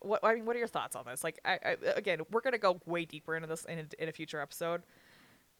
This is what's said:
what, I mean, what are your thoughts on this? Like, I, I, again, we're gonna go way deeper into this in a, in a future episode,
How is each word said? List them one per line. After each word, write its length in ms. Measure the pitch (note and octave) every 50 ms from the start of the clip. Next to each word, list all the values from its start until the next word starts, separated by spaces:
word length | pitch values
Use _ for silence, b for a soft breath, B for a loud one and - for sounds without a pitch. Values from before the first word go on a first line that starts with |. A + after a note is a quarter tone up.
what, 200 | - G3 G#3+ - -
I 100 | G#3+ A3+
mean, 100 | A#3 A3
what 100 | A3+ A#3+
are 20 | A#3+
your 100 | A#3 G#3+
thoughts 280 | - D3+ A2 B2+ -
on 80 | A2+ B2
this? 160 | A#2+ B2+ -
Like, 160 | - E3 - - -
I, 140 | - F#3 - -
I, 120 | - F3+ - - F3+ -
again, 240 | - G3+ G3+ E3+ D#3 D#3+ -
we're 100 | G3+ A3+
gonna 160 | - C4 A#3+ G#3+
go 220 | G#3 F#3 F3+ F3+ -
way 180 | E3 E3+ E3+ E3
deeper 320 | D#3+ - D3+ - - D#3+
into 100 | D#3+ D#3+
this 180 | D#3 D#3+ E3 -
in 140 | - E3 E3
a, 220 | D#3 D3 - -
in 60 | E3 D#3+
a 40 |
future 280 | D#3 - D#3+ - - D3+
episode, 420 | C#3+ - - - E3+ E3 E3+ E3+ F3 B B B B B B B B B B B B B B